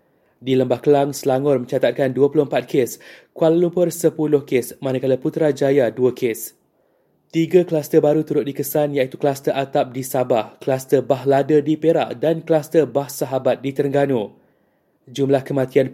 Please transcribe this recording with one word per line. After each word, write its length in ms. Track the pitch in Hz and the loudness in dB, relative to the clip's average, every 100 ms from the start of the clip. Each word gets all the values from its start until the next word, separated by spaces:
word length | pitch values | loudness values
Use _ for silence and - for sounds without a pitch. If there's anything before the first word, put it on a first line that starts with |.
| _ _ _ _ | _ _ _ _
Di 160 | 127 131 | -2 0
Lembah 240 | 127 120 | 0 0
Kelang, 320 | 147 143 143 | 2 2 2
Selangor 480 | 139 147 131 143 131 | -2 -2 0 0 0
mencatatkan 480 | 123 135 127 120 131 | -2 -2 0 0 -2
dua 240 | 127 139 | 2 2
puluh 160 | 156 135 | 2 0
empat 160 | 139 - | -2 -2
kes, 320 | 143 117 - - - _ - | -2 -2 -4 -20 -20 _ -2
Kuala 160 | 160 | 2
Lumpur 400 | 165 175 175 175 | 2 2 0 -2
sepuluh 480 | - 160 156 151 147 | 0 -2 0 2 0
kes, 400 | 139 131 117 - | 2 -2 -2 -6
manakala 400 | 139 131 131 127 | -4 -2 0 0
Putrajaya 720 | 160 156 156 131 139 143 117 | -2 0 0 0 2 2 0
dua 240 | 110 123 123 | 2 0 0
kes. 400 | 123 110 - - _ _ _ _ _ _ _ | -4 -4 -12 -18 _ _ _ _ _ _ _
Tiga 320 | 165 160 180 | -2 2 2
kluster 400 | 175 160 143 160 | 2 -2 2 2
baru 240 | 147 156 151 | 4 2 0
turut 160 | 147 | -2
dikesan, 480 | 123 139 139 156 147 | -4 -6 -4 -2 0
iaitu 240 | 143 127 - | -2 -4 -2
kluster 400 | 147 135 - 135 | -4 -2 -4 -4
atap 400 | 139 147 131 120 | -2 -2 -2 -6
di 80 | |
Sabah, 560 | 131 135 123 117 107 - | -4 -2 0 -2 -2 -8
kluster 400 | - 131 135 135 | -4 -4 0 0
Bah 240 | 120 135 | 2 0
Lada 400 | 131 139 139 151 | 2 0 2 2
di 160 | 143 156 | 2 0
Perak 400 | 156 165 120 123 | 0 0 -2 -2
dan 240 | 147 165 | -2 -2
kluster 400 | 160 156 147 170 | 0 -2 0 0
Bah 240 | 131 139 139 | 0 -2 -6
Sahabat 560 | - 135 131 127 123 | -6 -4 -2 0 -2
di 80 | 135 | -2
Terengganu. 640 | 135 143 139 139 127 98 - _ _ _ _ _ _ - | -4 -2 0 0 0 -4 -12 _ _ _ _ _ _ -12
Jumlah 320 | 123 135 139 | -4 0 0
kematian 480 | 135 139 127 139 127 | 0 -4 0 0 0